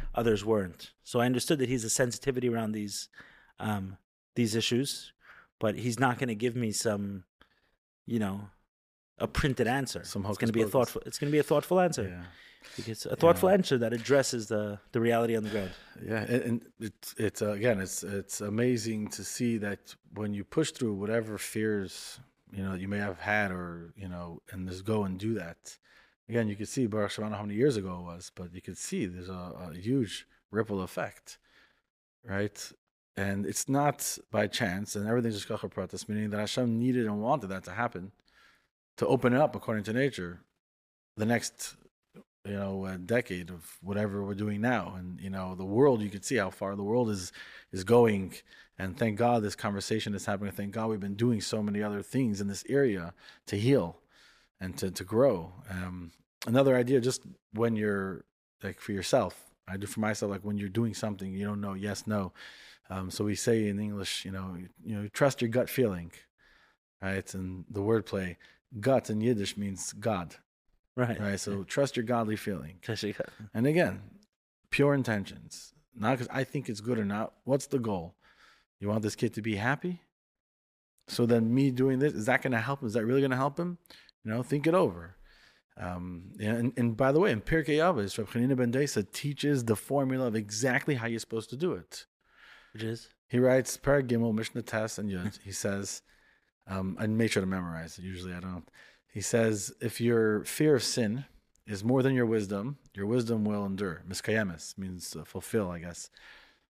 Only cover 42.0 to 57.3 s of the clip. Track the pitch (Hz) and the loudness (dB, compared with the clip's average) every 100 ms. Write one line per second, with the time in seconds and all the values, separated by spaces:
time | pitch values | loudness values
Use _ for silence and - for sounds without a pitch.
42 | _ - - _ - 101 98 98 95 92 | _ -20 -20 _ -8 -4 -4 -4 -4 -6
43 | 90 117 120 90 87 90 - - 87 101 | 0 0 0 -4 -6 -10 -14 -14 -6 -2
44 | 107 101 98 98 107 104 117 120 85 92 | -2 -2 -4 -2 -2 0 0 0 -2 -8
45 | 90 90 95 95 92 92 95 104 143 120 | -10 -10 -8 -6 -6 -6 0 6 6 6
46 | 104 98 - 127 95 - 98 101 101 117 | 0 -4 -2 0 0 -2 -4 -2 0 2
47 | 117 101 90 - - - - 95 95 120 | 2 0 -4 -12 -18 -20 -10 -6 6 8
48 | 117 104 92 - - - - - 95 85 | 8 6 -2 -8 -18 -20 -20 -8 -6 0
49 | 117 104 120 120 104 - 110 101 - 110 | 0 2 4 4 2 -2 -4 -2 -2 -2
50 | 110 101 - 101 101 92 101 107 110 110 | -2 -4 -2 -4 -4 -6 -6 -4 -2 -2
51 | 101 101 120 113 - 113 104 104 104 101 | -4 0 2 2 0 -2 0 0 -2 -4
52 | 98 131 127 98 101 98 - 135 139 95 | -4 0 0 0 -2 -4 -2 2 2 2
53 | 85 - - - - 101 113 139 85 - | -4 -12 -20 -20 -6 0 4 4 2 -6
54 | _ _ - _ _ - 92 90 95 87 | _ _ -20 _ _ -12 -10 -6 -6 -6
55 | 95 107 135 98 85 92 - 92 90 90 | -2 4 4 4 -2 -12 -10 -8 -6 -8
56 | 85 - _ - - 120 139 127 123 135 | -12 -16 _ -12 2 4 6 6 6 4
57 | 120 127 - | 2 -2 -6